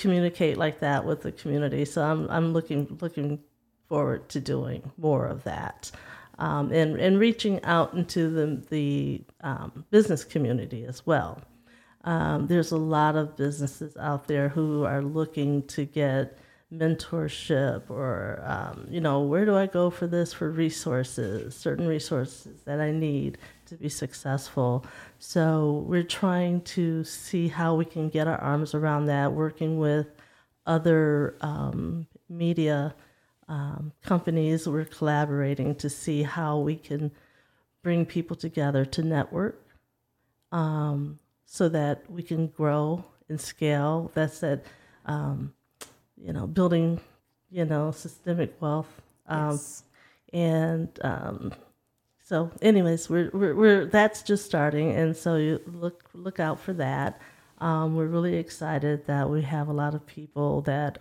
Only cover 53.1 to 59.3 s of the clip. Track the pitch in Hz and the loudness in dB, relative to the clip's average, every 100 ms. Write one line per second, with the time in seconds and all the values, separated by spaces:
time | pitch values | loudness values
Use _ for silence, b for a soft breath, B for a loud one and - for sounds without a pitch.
53.1 | 170 170 190 196 180 214 202 175 214 214 | 0 2 2 2 6 8 8 6 6 6
54.1 | 214 - 202 - 160 147 147 160 107 160 | 2 0 0 2 2 2 2 2 2 2
55.1 | 160 175 160 156 160 - 170 170 175 - | 0 0 2 2 0 -4 -6 -6 -8 -16
56.1 | 175 185 185 156 - - 175 131 135 139 | -12 -8 -2 -2 -2 -4 -2 -2 -2 -2
57.1 | - b b b b 160 160 160 160 160 | -6 b b b b -2 0 0 0 0
58.1 | 170 175 170 165 - 156 147 147 147 143 | 0 0 0 -2 -6 -4 0 0 0 0
59.1 | 143 139 | 0 0